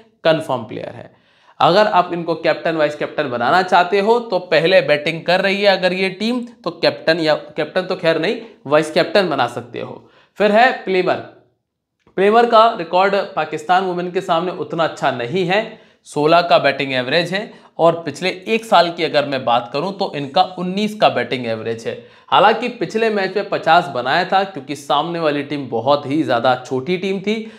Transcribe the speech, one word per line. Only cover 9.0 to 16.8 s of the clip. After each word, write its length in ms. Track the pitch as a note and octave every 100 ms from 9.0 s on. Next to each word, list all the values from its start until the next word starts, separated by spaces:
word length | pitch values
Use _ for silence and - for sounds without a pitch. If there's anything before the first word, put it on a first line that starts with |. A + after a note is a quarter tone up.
| D#3+ G#3 F#3
बना 180 | C#3 A#2+
सकते 320 | B2 A2+ -
हो। 300 | A2+ - _ _ _ _
फिर 160 | G#3
है 200 | G#3 B3+
प्लेमर। 440 | A#3+ - F#3 F3 C3+ - - _ _ _ _ _ _ _ -
प्लेमर 300 | G3 A3+ A#3
का 300 | A3+ A3+ A3
रिकॉर्ड 380 | E3 F3+ G3 G3
पाकिस्तान 680 | F3+ - D#3 D#3 - F#3
वुमेन 280 | F#3+ F3 F3+
के 100 | F3+
सामने 300 | F3+ E3 F3+
उतना 320 | F3 C#3+ E3+
अच्छा 280 | D#3 - D3+
नहीं 340 | B2+ A#2+ F3 E3+
है, 340 | G3 A3+ - _ _
सोलह 380 | - D3+ D3 E3+
का 160 | F3 E3+
बैटिंग 360 | C#3 C#3